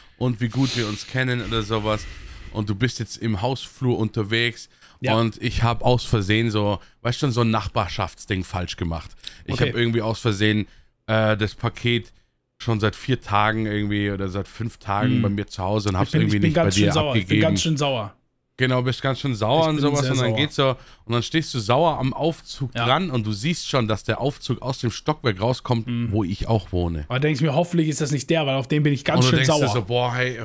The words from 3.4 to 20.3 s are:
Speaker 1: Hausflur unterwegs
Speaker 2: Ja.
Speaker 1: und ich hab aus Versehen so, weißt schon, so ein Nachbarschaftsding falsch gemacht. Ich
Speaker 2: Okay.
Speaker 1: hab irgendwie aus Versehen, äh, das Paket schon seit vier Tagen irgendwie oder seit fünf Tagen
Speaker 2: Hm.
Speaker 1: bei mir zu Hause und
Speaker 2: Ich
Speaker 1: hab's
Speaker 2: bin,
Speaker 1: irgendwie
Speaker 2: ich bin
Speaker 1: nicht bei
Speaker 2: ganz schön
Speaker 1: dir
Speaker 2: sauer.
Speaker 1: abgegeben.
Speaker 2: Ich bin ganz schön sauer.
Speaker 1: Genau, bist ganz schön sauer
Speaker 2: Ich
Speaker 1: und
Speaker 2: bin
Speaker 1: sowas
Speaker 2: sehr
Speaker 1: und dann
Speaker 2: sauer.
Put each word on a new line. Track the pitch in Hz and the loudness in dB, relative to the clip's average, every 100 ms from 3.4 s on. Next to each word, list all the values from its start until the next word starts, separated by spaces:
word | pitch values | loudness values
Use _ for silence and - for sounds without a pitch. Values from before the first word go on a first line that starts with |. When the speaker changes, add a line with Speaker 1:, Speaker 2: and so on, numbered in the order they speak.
Speaker 1:
Hausflur | 120 135 - - 127 95 | -2 -4 -8 -4 -2 0
unterwegs | 110 - 101 113 120 113 - _ - - | 0 -2 -2 0 0 -4 -14 _ -20 -8
Speaker 2:
Ja. | 127 113 | 0 2
Speaker 1:
und | 113 - | 2 -2
ich | 123 - | -4 0
hab | 117 117 | 0 2
aus | - 123 - | 2 2 2
Versehen | 113 95 107 117 | 0 2 2 2
so, | 107 104 98 - _ | 0 0 -2 -6 _
weißt | 117 120 | -6 -2
schon, | 143 | 0
so | 117 | 2
ein | 117 | 2
Nachbarschaftsding | 110 98 123 92 - 92 - - 95 | 2 -2 -2 -2 -2 -6 -6 -4 -4
falsch | 90 92 87 - | -2 -4 -4 -4
gemacht. | 87 82 - - - - - | -4 -4 -8 -16 -18 -14 -6
Ich | 131 | -2
Speaker 2:
Okay. | 131 | 0
Speaker 1:
hab | 113 | 2
irgendwie | 120 113 | 0 2
aus | 110 113 | 0 -2
Versehen, | 120 98 107 107 101 - - _ - | -2 2 2 2 -2 -8 -20 _ -2
äh, | 110 110 107 | 2 2 2
das | 107 - | -2 -2
Paket | 120 - 120 120 - - _ _ _ - | -6 -2 0 0 -2 -16 _ _ _ -8
schon | - 110 | -2 0
seit | 107 - | 0 -2
vier | - 127 | -2 -2
Tagen | - 104 104 110 110 | 0 2 2 2 0
irgendwie | 104 104 104 101 | -2 0 0 0
oder | 98 98 | -2 -4
seit | 95 95 | -4 -6
fünf | - 113 - | -8 -8 -8
Tagen | - 101 127 127 | -4 0 2 2
Speaker 2:
Hm. | |
Speaker 1:
bei | 107 | 2
mir | 101 101 | 0 -4
zu | - | -4
Hause | 92 107 101 | -2 0 0
und | 92 | 0
Speaker 2:
Ich | |
Speaker 1:
hab's | 98 | 2
Speaker 2:
bin, | 156 | 2
Speaker 1:
irgendwie | 107 104 | 2 4
Speaker 2:
ich | |
bin | 101 | 4
Speaker 1:
nicht | 165 | 4
bei | |
Speaker 2:
ganz | 101 95 | 2 4
schön | 101 | 4
Speaker 1:
dir | |
Speaker 2:
sauer. | 98 151 | 4 2
Speaker 1:
abgegeben. | 120 92 | 0 2
Speaker 2:
Ich | 107 | 2
bin | |
ganz | 104 98 | 4 2
schön | 160 147 | 0 0
sauer. | 143 127 101 - _ _ _ - | 0 -2 -4 -10 _ _ _ -2
Speaker 1:
Genau, | 127 127 | 0 2
bist | 123 123 | 0 -2
ganz | 135 127 | -2 -2
schön | 143 | -2
sauer | 113 107 143 | -2 2 2
Speaker 2:
Ich | 160 | 2
Speaker 1:
und | 151 | 2
Speaker 2:
bin | |
Speaker 1:
sowas | 143 143 | 2 2
Speaker 2:
sehr | 131 | 2
Speaker 1:
und | 131 | 2
dann | |
Speaker 2:
sauer. | 123 | 0